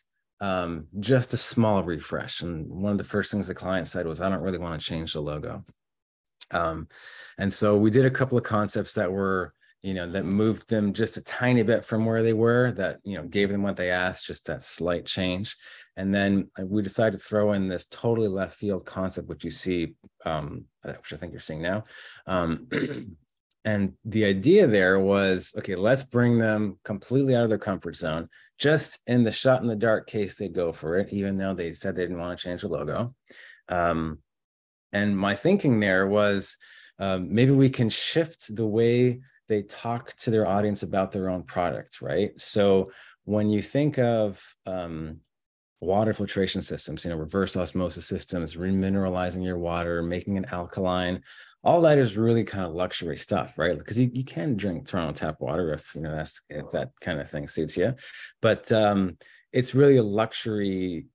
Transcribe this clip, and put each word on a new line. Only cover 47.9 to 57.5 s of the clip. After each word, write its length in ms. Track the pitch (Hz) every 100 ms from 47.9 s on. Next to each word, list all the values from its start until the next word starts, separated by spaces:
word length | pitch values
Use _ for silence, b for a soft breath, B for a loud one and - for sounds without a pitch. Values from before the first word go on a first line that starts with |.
| 82 -
systems, 500 | 92 - 90 78 82
remineralizing 880 | 92 95 95 98 95 92 90 92
your 140 | 92 87
water, 440 | 85 85 85 85
making 340 | 85 87 101 98
it 160 | 92
alkaline, 680 | 90 87 - 92 90 90 95 B B B B
all 180 | - 165
that 160 | 165 147
is 180 | 120 101
really 280 | 113 117
kind 200 | 101 98
of 80 | 87
luxury 440 | 82 92 - 85 69
stuff, 420 | - 98 - -
right? 260 | 85 78
'Cause 140 | - 107
you, 120 | 127
you 120 | 127
can 320 | 131 160 165 107
drink 300 | 98 82 69
Toronto 260 | 92 80
tap 280 | 78 82 78
water 320 | 64 80 85
if, 220 | 73 -
you 80 | 80
know, 120 | 78
that's, 260 | 78 76 - -
if 220 | 73 71
that 200 | 82 67 _
kind 200 | 92 78
of 80 | 69
thing 200 | 76
suits 280 | 73